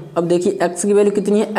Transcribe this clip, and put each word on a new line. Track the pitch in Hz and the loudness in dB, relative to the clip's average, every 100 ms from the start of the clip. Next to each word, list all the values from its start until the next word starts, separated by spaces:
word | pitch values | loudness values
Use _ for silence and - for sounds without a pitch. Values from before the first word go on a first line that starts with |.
| - - | -6 -4
अब | 170 | 0
देखिए, | 175 196 - | 0 0 -2
एक्स | 180 180 202 | -4 -2 0
की | |
value | 202 202 | 2 2
कितनी | 202 190 208 | 0 0 0
है, | 214 | 0